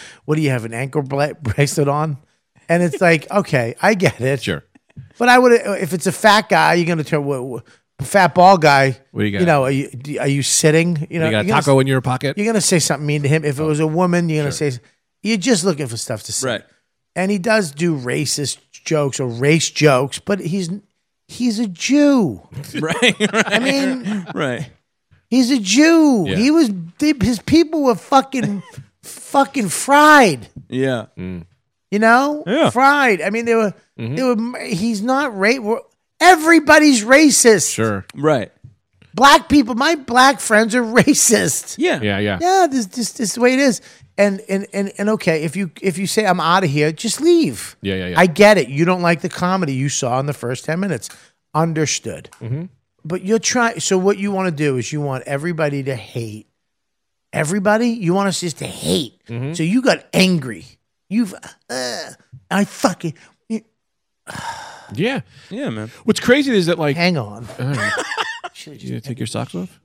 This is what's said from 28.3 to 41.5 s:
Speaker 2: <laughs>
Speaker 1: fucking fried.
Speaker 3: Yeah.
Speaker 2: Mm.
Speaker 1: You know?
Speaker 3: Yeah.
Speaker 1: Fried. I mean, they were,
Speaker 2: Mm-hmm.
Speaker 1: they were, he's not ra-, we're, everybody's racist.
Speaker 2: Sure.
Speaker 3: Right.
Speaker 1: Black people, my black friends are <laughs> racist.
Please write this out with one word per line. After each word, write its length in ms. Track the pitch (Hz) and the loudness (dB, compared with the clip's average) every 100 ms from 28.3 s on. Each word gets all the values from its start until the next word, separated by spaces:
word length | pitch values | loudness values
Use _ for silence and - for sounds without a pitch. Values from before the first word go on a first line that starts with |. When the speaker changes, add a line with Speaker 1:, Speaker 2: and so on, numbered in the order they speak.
| 269 208 202 - - | -4 -4 -6 -10 -20
Speaker 2:
<laughs> 180 | - _ | -20 _
Speaker 1:
fucking 680 | - - - 269 277 285 202 | -20 -20 -4 0 0 -2 -4
fried. 760 | - - 285 302 302 226 135 104 - - | -4 0 4 6 6 6 2 -8 -20 -10
Speaker 3:
Yeah. 360 | 127 135 127 104 - | -4 -2 -4 -8 -12
Speaker 2:
Mm. 280 | 92 90 82 _ _ _ _ | -12 -12 -14 _ _ _ _
Speaker 1:
You 80 | 202 | 0
know? 440 | 226 240 277 302 226 | 4 4 2 -4 -4
Speaker 3:
Yeah. 220 | 254 302 | 0 0
Speaker 1:
Fried. 500 | 226 277 285 262 185 | 4 4 4 2 0
I 80 | 160 | -2
mean, 160 | 220 233 | -4 0
they 100 | 226 | 0
were, 180 | 214 - _ - | 0 -4 _ -12
Speaker 2:
Mm-hmm. 160 | 113 143 | -8 -2
Speaker 1:
they 80 | |
were, 360 | 254 233 226 254 - | 0 0 -2 -8 -6
he's 360 | 185 226 214 | -4 -2 -2
not 360 | 226 262 285 202 | -2 -2 -2 0
ra-, 220 | 196 269 | 0 0
we're, 220 | 208 226 - _ _ _ | -2 -6 -8 _ _ _
everybody's 840 | 339 370 311 330 311 311 302 254 | 6 6 6 4 6 6 6 4
racist. 720 | 208 269 311 - 240 208 - | 4 6 6 6 6 4 2
Speaker 2:
Sure. 320 | - 113 101 - - | -2 -2 -4 -8 -4
Speaker 3:
Right. 340 | 147 139 98 _ - _ _ _ _ | 0 0 -2 _ -20 _ _ _ _
Speaker 1:
Black 360 | 170 269 302 - | 4 6 6 6
people, 260 | 285 226 233 | 2 2 0
my 200 | 285 330 | 0 -2
black 440 | 262 240 269 247 | 0 4 6 4
friends 340 | - 214 226 | 2 2 2
are 100 | 240 | 0
<laughs> 0 | |
racist. 920 | 226 233 - - - 208 180 | 0 2 4 4 4 2 2